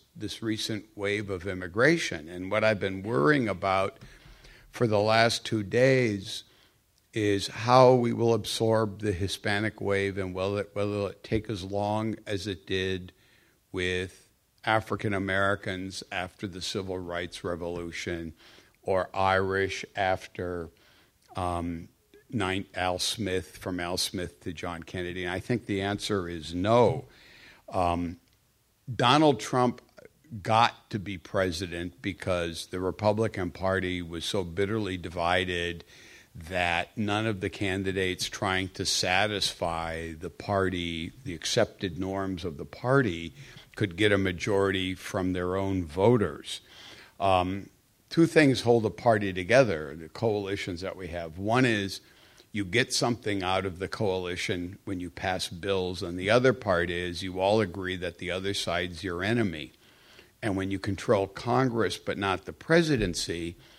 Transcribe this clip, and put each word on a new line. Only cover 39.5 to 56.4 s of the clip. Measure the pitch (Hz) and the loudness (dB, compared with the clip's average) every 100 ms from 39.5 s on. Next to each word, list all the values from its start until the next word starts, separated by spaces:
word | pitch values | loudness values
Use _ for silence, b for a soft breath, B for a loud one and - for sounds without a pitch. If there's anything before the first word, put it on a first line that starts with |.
| - 85 82 82 82 82 80 | -2 -4 -2 -4 -6 -8 -8
the | 87 | -12
party, | - - 101 95 90 85 82 82 - | -10 -2 2 2 0 -4 -4 -8 -10
the | - | -10
accepted | 82 - - 104 - 95 82 | -8 -2 2 0 0 -8 -4
norms | 95 95 95 90 | -4 -4 -4 -4
of | 90 73 | -6 -8
the | |
party, | 82 - 123 139 120 85 82 - B B B - | -12 -6 2 4 4 0 -8 -12 B B B -4
could | 104 85 | -2 4
get | 107 | 4
a | 98 | 6
majority | 95 87 - 98 98 95 92 92 | 2 0 0 2 2 2 -2 -6
from | - 101 92 | -6 -2 0
their | 90 90 | 0 0
own | 95 98 95 | 0 0 -2
voters. | 82 80 101 123 92 73 - - B B B B B - | -2 4 6 6 4 -4 -10 -12 B B B B B -2
Um, | 95 92 90 98 95 _ _ _ - | 4 4 4 -2 -8 _ _ _ -6
two | - 165 | 2 4
things | 165 147 120 | 6 6 4
hold | 117 120 | 4 4
a | 107 | 4
party | - 123 110 101 | 0 2 2 2
together, | 92 90 120 123 80 76 78 | -4 4 6 6 2 -6 -10
the | 78 | -12
coalitions | - 113 104 98 98 - 85 | -2 0 0 -2 -4 -6 -6
that | 92 87 | -6 -8
we | 90 | -8
have. | 85 82 80 | -8 -8 -6
One | 101 120 | 0 4
is | 127 107 98 - b b b b b | 4 2 -2 -8 b b b b b
you | 104 | -6
get | 95 104 127 | -2 0 0
something | - 127 117 107 101 | 0 0 -2 -4 -2
out | 90 95 | 0 0
of | 95 87 | -2 -6
the | 95 | -8
coalition | - 107 92 90 90 - 92 90 104 | -2 -2 -2 -4 -6 -4 -4 -6 -10
when | - 92 | -10 -8
you | 87 | -8
pass | - 98 92 - | -6 -4 -2 -4
bills, | 90 98 95 92 90 | -6 -2 -2 -2 -4
and | 90 90 | -6 -4
the | 92 | 4
other | 120 | 6